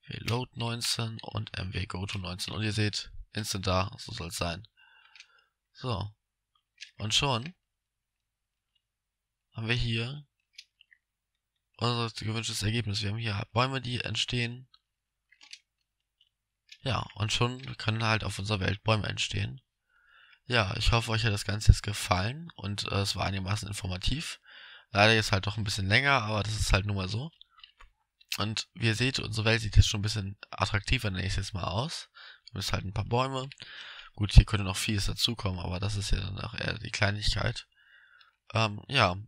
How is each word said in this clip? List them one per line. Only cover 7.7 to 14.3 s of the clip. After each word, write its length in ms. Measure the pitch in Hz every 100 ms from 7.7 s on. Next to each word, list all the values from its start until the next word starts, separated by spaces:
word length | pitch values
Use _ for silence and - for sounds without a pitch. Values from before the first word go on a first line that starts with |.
| _ _ _ _ _ _ _ _ _ _ _ _ _ _ _ _ _ _
haben 160 | - 113
wir 80 | 120
hier 500 | 117 113 117 147 143 _ _ - - _ _ _ _ _ _ _ _ _ _ -
unser 340 | 113 120 117 -
gewünschtes 400 | 104 110 113 110
Ergebnis. 380 | 104 117 110 101
Wir 80 | 101
haben 80 | 107
hier 280 | 113 104 107
Bäume, 300 | 113 131 135
die 180 | 123 123
entstehen. 720 | - 117 -